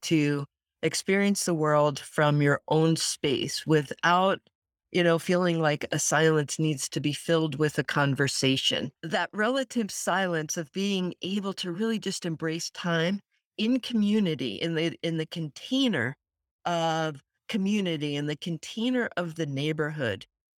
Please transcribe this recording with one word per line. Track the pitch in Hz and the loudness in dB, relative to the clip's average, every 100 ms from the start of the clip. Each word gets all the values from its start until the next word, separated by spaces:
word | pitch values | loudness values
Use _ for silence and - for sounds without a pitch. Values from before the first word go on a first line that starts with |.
to | - 160 147 143 143 _ _ - | 0 2 2 0 -6 _ _ -4
experience | 160 - - 196 202 196 - | -4 -2 0 2 2 2 0
the | |
world | 160 151 151 147 143 | 0 4 4 4 0
from | - - 147 147 | -4 2 4 6
your | 143 139 - | 4 2 2
own | 156 160 160 | 2 4 2
space | - - 147 127 139 - - | -2 -2 -2 0 -2 -4 2
without, | 156 139 - 170 180 190 175 _ _ _ _ _ | 2 0 -2 2 4 2 0 _ _ _ _ _
you | 180 | 2
know, | 170 165 | 4 2
feeling | - 180 180 165 | 2 2 2 2
like | 156 147 - | 2 0 -2
a | 151 | -2
silence | - 151 160 156 143 - | 0 4 4 4 0 -2
needs | 156 135 - | -2 -2 -4
to | 156 | -4
be | 147 | -4
filled | 143 - 165 160 143 | -4 0 0 0 0
with | 151 151 | -2 0
a | |
conversation. | - 147 143 131 139 - 135 131 - 76 151 - | -2 2 2 2 0 0 0 0 0 -2 -4 -10
That | 160 185 170 | -4 -4 -2
relative | 196 214 269 254 240 202 | -2 0 0 -2 -4 -4
silence | - - 180 185 165 151 175 | -4 -2 0 0 -2 -4 -6
of | 156 | -6
being | 190 202 190 180 - | -4 0 0 -2 -4
able | 175 202 196 | -6 -4 -4
to | 180 180 | -6 -6
really | 170 226 220 | -4 -2 -2
just | 196 - 175 | -4 -6 -6
embrace | 156 160 165 - | -4 -4 -4 -8
time | - 175 165 170 202 _ _ _ - | -6 0 2 2 -2 _ _ _ -2
in | 214 254 | 0 0
community, | - 233 202 220 185 143 127 98 | 0 2 4 4 2 0 -4 -4
in | 165 | -2
the, | 160 165 - | 0 -2 -2
in | 170 165 | -4 -2
the | 160 | -4
container | 170 156 - - 262 262 156 117 - _ _ _ _ - | -6 -8 -8 -2 0 2 2 -2 -4 _ _ _ _ -4
of | 170 165 160 156 139 _ _ - | 0 0 0 -2 -6 _ _ -6
community, | 220 190 208 180 160 147 143 | -2 0 0 0 -2 -2 -2
in | 147 | -4
the | 151 | -4
container | 175 160 - 226 240 254 226 - | -6 -8 -8 -4 -2 0 -2 -4
of | 175 156 | -6 -4
the | 147 | -4
neighborhood, | 135 151 156 151 151 117 98 - _ _ | -2 -2 0 -2 -2 -4 -4 -8 _ _